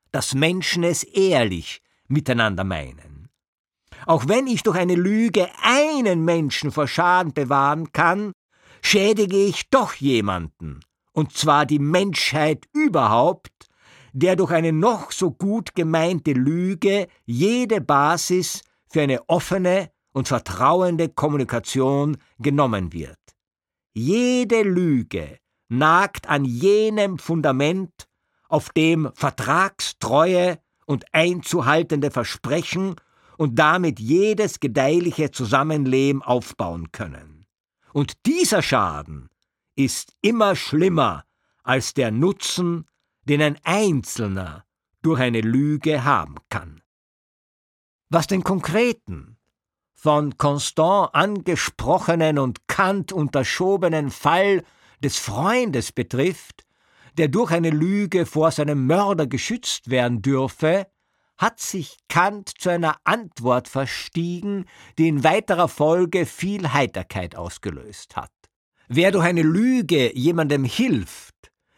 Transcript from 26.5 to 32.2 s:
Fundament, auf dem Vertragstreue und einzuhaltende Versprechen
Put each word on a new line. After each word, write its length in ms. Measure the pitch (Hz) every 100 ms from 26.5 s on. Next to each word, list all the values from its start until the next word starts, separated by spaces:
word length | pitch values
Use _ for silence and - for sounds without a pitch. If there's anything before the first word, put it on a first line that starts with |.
| 120 185 208 220 214 202 170
Fundament, 920 | - 165 147 131 147 185 185 _ - _ _ _ -
auf 200 | 151 -
dem 420 | - 160 165 143
Vertragstreue 1500 | - 147 - 123 156 139 - - - - 135 170 180 180 160 _ _ -
und 200 | 139 -
einzuhaltende 1000 | - 175 180 - 180 127 156 170 151 139
Versprechen 840 | -